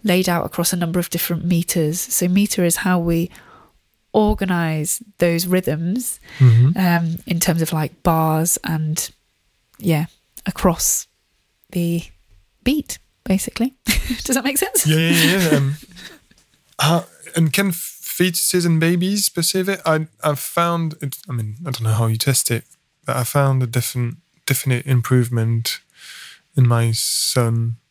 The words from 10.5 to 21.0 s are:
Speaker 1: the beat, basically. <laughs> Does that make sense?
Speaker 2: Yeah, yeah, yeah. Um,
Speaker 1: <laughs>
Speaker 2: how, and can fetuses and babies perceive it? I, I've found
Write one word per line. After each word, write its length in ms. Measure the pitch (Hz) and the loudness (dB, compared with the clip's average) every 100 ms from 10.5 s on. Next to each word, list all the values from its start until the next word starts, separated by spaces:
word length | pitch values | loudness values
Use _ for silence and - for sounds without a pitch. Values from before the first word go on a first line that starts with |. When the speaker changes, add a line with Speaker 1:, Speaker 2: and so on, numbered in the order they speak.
| - 185 170 - - - _ _ _ _ _ _ | 0 0 0 -2 -4 -6 _ _ _ _ _ _
Speaker 1:
the 320 | 180 170 170 - - _ _ _ _ | -4 -2 -2 -6 -20 _ _ _ _
beat, 340 | - 294 - - _ _ | -2 -2 -4 -14 _ _
basically. 500 | - 196 - - 254 _ | -2 -2 -2 -4 -4 _
<laughs> 60 | |
Does 500 | - - - 240 - | -4 -2 -2 -6 -2
that 80 | 262 | -2
make 140 | 262 277 | -2 -2
sense? 280 | 381 403 151 | -2 0 2
Speaker 2:
Yeah, 100 | 156 | 2
yeah, 420 | 165 170 160 190 170 | 4 4 4 2 2
yeah. 80 | 147 | 2
Um, 180 | 135 147 - - - - _ | 2 -4 -12 -20 -20 -20 _
Speaker 1:
<laughs> 520 | _ _ _ _ - | _ _ _ _ -2
Speaker 2:
how, 260 | 147 165 165 - - | 0 0 -2 -20 -8
and 160 | 170 160 | 0 0
can 200 | 160 196 | 2 -2
fetuses 920 | 170 - - - - 180 170 - 180 | -4 -10 -14 -12 0 0 0 0 0
and 140 | 170 160 | 2 2
babies 480 | 165 175 185 208 - | 2 2 0 0 -2
perceive 380 | - 165 190 185 | -2 -2 0 -2
it? 140 | 190 | -2
I, 220 | - 156 156 _ | 0 0 -2 _
I've 160 | 151 143 | -2 -2
found 560 | - - 170 170 160 151 | -4 0 0 0 -4 -4